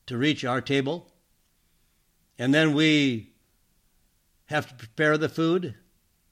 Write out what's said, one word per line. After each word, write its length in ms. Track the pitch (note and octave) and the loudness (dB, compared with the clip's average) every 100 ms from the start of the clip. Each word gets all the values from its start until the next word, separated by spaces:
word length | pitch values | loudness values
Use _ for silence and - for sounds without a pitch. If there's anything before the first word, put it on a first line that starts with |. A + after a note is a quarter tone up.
| - | -10
to 100 | A#2+ | -2
reach 280 | D3 C#3+ | -2 0
our 160 | B2+ B2+ | -2 -4
table. 480 | A#2+ C#3 C3+ E3+ - _ _ _ _ _ _ _ _ _ _ _ _ - | -2 -2 -2 -6 -10 _ _ _ _ _ _ _ _ _ _ _ _ -6
And 140 | B2 | 0
then 180 | D3 D#3+ | 2 4
we 640 | C#3+ D#3 D3+ C#3 A2+ G2 _ _ _ _ _ _ _ _ _ _ _ - | 4 4 4 2 -2 -6 _ _ _ _ _ _ _ _ _ _ _ -8
have 200 | D3+ - | -6 -6
to 80 | |
prepare 440 | B2+ A2+ - D3+ D3+ | -10 -12 -2 0 2
the 100 | D3+ | -2
food. 460 | - E3 F3+ F3 A2 _ _ _ _ _ | -2 0 0 -4 -12 _ _ _ _ _